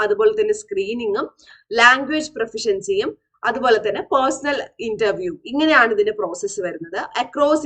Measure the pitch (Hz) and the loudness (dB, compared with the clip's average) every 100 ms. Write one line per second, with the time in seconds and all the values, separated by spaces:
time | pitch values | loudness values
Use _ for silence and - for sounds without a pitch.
0 | 208 202 427 427 427 427 - 381 208 240 | 0 4 4 4 0 0 -4 -6 -4 -4
1 | 320 240 311 _ - - - 226 240 262 | -2 -2 -4 _ -20 -20 -6 4 6 4
2 | 269 311 302 226 226 220 226 190 - 196 | 0 -4 -4 -6 -6 -4 -2 -2 -2 -2
3 | 262 - _ - 226 247 240 220 208 - | -2 -6 _ -6 -4 0 2 2 2 -4
4 | - 269 262 262 294 277 - - 226 214 | 0 2 2 -2 -4 -4 -6 -8 -6 -2
5 | 214 170 180 156 240 277 311 285 233 208 | 0 0 -4 -8 -6 0 4 4 4 2
6 | 208 214 175 175 202 - 180 160 165 196 | 0 0 -6 -4 -8 -6 -6 -6 -8 -8
7 | - - - 285 294 302 | -6 -4 -4 2 2 2